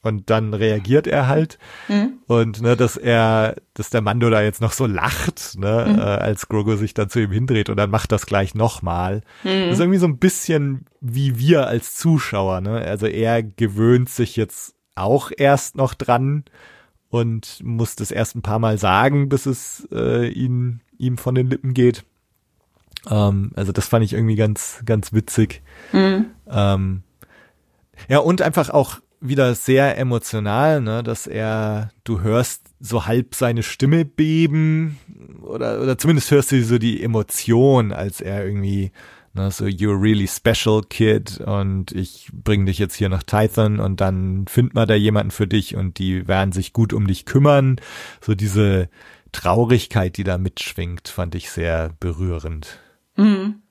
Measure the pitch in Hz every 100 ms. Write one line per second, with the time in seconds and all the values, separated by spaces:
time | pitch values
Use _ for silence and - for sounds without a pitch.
0 | 113 107 - 110 110 104 110 107 98 139
1 | - 143 131 147 160 - - - - 202
2 | 226 262 - 117 113 107 117 120 123 -
3 | 123 117 113 110 110 - _ - 104 117
4 | 104 117 120 110 107 - 113 - 127 95
5 | 117 - 175 - - 95 98 113 120 208
6 | 101 101 107 104 - 107 104 107 107 -
7 | 101 120 107 101 131 113 101 101 104 104
8 | - 104 - 104 98 107 110 - 90 87
9 | 92 101 - - 190 190 180 - 175 190
10 | 175 131 185 - - 156 143 135 - _
11 | 127 123 139 117 139 160 131 117 - -
12 | 165 156 - 104 95 92 98 113 87 101
13 | 110 104 113 117 110 - 113 98 113 123
14 | 123 - 117 - 107 - - _ _ -
15 | 95 139 - - 139 139 - - 135 -
16 | - 120 135 147 - _ - - _ _
17 | _ 120 117 113 - - - 117 113 -
18 | 104 - 113 117 104 110 113 107 101 95
19 | 131 143 139 135 135 127 - - - -
20 | 123 120 120 - 127 123 123 117 _ _
21 | 127 123 - 127 127 131 131 127 123 117
22 | - _ _ _ _ _ _ _ _ -
23 | - 104 101 98 98 - 98 98 - 117
24 | 107 110 113 107 107 107 - - 117 110
25 | - 107 - - 107 - - - - 190
26 | 190 190 220 - - 123 101 98 95 95
27 | - _ _ _ _ _ _ _ _ -
28 | - 139 147 185 - 160 139 147 135 -
29 | _ _ 131 139 127 120 - 131 139 -
30 | 127 117 - 110 104 110 151 151 110 110
31 | 117 113 - 107 110 110 107 107 107 _
32 | - 104 107 113 123 - _ _ 101 113
33 | - 117 123 - 123 117 107 - 135 165
34 | 151 - 156 160 165 156 156 156 160 143
35 | - - - - - 113 117 110 131 123
36 | 156 156 - 143 - 135 113 120 117 107
37 | 117 113 104 - - 117 135 131 107 -
38 | 98 - - 101 98 101 98 98 95 -
39 | - - _ 98 98 - 101 90 104 98
40 | 107 104 95 - 117 110 110 107 104 -
41 | 113 107 - - - 101 98 95 92 -
42 | 92 - - - - 104 98 90 98 -
43 | 101 92 - 104 110 - 107 104 101 95
44 | 95 95 95 92 95 - 117 110 110 107
45 | 104 104 101 - 101 107 - - 95 -
46 | 92 92 90 95 98 92 92 - 110 110
47 | 98 92 - 135 147 143 135 127 - -
48 | - - - 101 104 98 104 95 87 _
49 | - - _ - 87 104 117 123 - 110
50 | 92 - 95 90 92 - - - 87 87
51 | - - 87 87 - - 85 82 80 80
52 | 87 82 92 85 78 78 - - _ _
53 | _ - 214 196 196 208 _